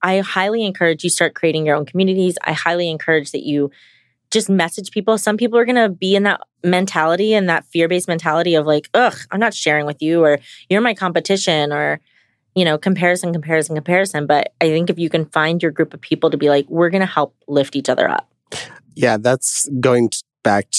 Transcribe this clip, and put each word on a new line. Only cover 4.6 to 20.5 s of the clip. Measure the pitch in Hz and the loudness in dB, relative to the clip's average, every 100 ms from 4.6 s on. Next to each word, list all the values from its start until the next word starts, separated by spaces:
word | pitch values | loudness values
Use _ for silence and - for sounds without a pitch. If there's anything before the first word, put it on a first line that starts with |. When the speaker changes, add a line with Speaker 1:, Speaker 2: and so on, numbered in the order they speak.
| 165 - 190 | 0 -4 -8
Speaker 1:
people. | 214 196 220 | -4 0 0
Some | 214 214 | 0 0
people | 240 233 | 2 2
are | 233 | 2
gonna | 247 220 | 2 2
be | 175 190 196 | 0 0 2
in | |
that | 202 - - _ | 2 -2 -8 _
mentality | 175 180 185 170 160 180 214 214 | 0 2 0 0 2 2 2 2
and | 180 | 2
that | 160 - | 0 -2
fear-based | 170 165 180 185 | 0 0 0 -2
mentality | 165 165 156 175 160 | -4 0 0 2 2
of, | 151 | 2
like, | 151 - 226 | 0 0 2
"Ugh, | 247 - - | 2 0 -8
I'm | 196 | -2
not | 226 | -2
sharing | - 156 151 147 | -2 -2 0 -2
with | 147 | -4
you," | 156 170 156 | 0 2 4
or, | 143 - - - | 2 -2 -20 -2
"You're | 196 | 0
my | 240 202 | 0 -2
competition," | 185 165 156 196 190 156 147 | -2 -2 -2 -2 0 0 0
or, | 147 147 151 _ _ _ _ _ 185 | -2 -2 -4 _ _ _ _ _ -2
you | 170 | 0
know, | 156 | 0
comparison, | 190 175 180 180 175 | 0 0 0 0 -2
comparison, | 170 151 160 151 156 | -6 -2 -2 0 -4
comparison. | 170 180 196 151 147 | 0 0 0 -4 0
But | 147 - - | 0 -2 -2
I | 165 | 0
think | 156 170 | 2 0
if | 165 | -2
you | 165 | -2
can | 165 156 | -2 -2
find | 160 156 170 | -2 0 0
your | 165 | -2
group | 156 156 | -2 -4
of | - | -6
people | - 151 160 | -6 -2 0
to | 143 | 2
be | 147 | 2
like, | 143 143 | 2 0
"We're | 165 170 | 0 0
gonna | 190 190 | 0 0
help | 156 143 _ - | -2 -4 _ -2
lift | 143 139 139 | -2 0 -2
each | 135 | -2
other | 127 - | 0 0
up." | - - _ _ - - - _ - | -2 -6 _ _ -14 -14 -20 _ -2
Speaker 2:
Yeah, | 127 107 | 0 2
that's | 120 131 - - - 131 | 0 0 -2 -4 -4 0
going | 127 123 113 | 2 2 2
t-, | - - _ | -2 -12 _
back | 110 | 0